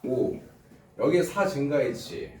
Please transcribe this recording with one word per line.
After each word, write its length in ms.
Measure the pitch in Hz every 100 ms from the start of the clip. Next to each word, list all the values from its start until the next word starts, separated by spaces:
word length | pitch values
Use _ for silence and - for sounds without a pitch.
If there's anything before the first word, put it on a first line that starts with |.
오. 320 | - 123 - - - - - - - -
여기에 240 | 139 175
사 240 | 165 202 190
증가했지. 840 | 139 139 143 - - - 139 - -